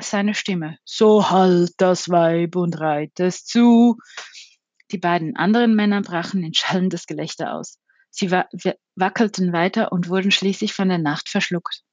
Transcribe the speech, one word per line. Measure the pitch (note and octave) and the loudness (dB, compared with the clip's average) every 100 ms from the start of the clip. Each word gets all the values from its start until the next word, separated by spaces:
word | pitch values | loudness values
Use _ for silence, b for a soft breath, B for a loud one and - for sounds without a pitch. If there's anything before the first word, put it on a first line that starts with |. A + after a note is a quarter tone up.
seine | - G3+ G3+ | -4 -2 -2
Stimme. | G#3 - F3+ D#3 F#3 | -2 -4 -6 -6 -12
„So | - - G#3+ G#3+ - | -10 2 4 6 4
halt | F#3 F#3 F3 F3 - | 4 4 4 2 2
das | F#3 F3 - | 2 2 0
Weib | F3 E3 E3+ E3+ F3+ | 2 2 2 -2 -2
und | F3 D#3 | -2 -2
reit | D#3 D3 D3+ - | -4 -4 -4 -2
es | F3+ - | -2 -2
zu.“ | - A#3 A#3+ A#3 A#3+ A#3 B B B B B B _ _ - | -2 4 6 8 6 2 B B B B B B _ _ -12
Die | F#3+ | -4
beiden | F3 F3 D#3+ - | -2 0 -2 -2
anderen | F3+ A#3 A#3 G#3+ | 2 2 2 2
Männer | G#3 G3+ | 2 0
brachen | G3+ A3 A3 F#3+ | -2 -6 -4 -6
in | E3 | -4
schallendes | - - F3+ F#3 F3 - | -4 -2 0 -2 -4 -8
Gelächter | D3+ D#3 - D#3+ | -10 -10 -8 -8
aus. | D#3+ - - _ _ _ | -8 -12 -18 _ _ _
Sie | - F#3 | -6 -2
wa-, | F#3 - | 0 -2
wa-, | F3+ F#3 - _ | -6 -6 -6 _
wackelten | - F#3+ - G#3 F#3 F3+ | -4 -2 0 -2 0 -2
weiter | E3+ F#3 A3 - | 0 0 0 -2
und | F3 E3+ | -2 -2
wurden | F#3+ G3 | -2 0
schließlich | - G3 F#3 G#3+ | 0 -2 -2 -4
von | - F#3+ | -2 0
der | F3 | 0
Nacht | D3+ D#3 - | -2 -4 -4
verschluckt. | G3+ - E3+ - - _ | -4 -4 -6 -6 -12 _